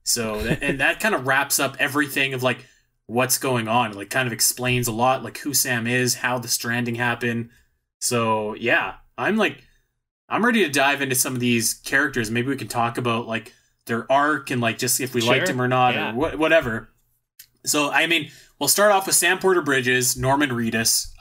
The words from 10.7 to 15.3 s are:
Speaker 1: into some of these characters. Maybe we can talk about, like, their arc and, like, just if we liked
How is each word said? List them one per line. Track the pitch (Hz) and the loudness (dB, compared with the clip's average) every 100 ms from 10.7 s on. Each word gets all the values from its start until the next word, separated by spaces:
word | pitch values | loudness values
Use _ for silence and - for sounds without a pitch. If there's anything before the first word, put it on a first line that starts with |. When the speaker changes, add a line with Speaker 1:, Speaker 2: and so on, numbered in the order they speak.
| 139 139 139 | 2 2 0
Speaker 1:
into | 131 123 | -2 -2
some | 143 | -2
of | 127 | 0
these | 123 117 110 | 0 2 0
characters. | - - 139 143 127 107 | -4 -2 0 0 -2 -2
Maybe | 120 127 | -2 -2
we | 131 | -4
can | 107 | -4
talk | 123 117 120 | -2 -2 -2
about, | 120 117 117 | -2 -2 -4
like, | 113 - - _ _ - | -8 -8 -20 _ _ -6
their | 117 - | -4 2
arc | 139 147 147 - | 4 4 0 -2
and, | 127 | -2
like, | 113 - | 0 0
just | 120 - | -2 -2
if | 123 123 | -2 0
we | |
liked | 117 | 2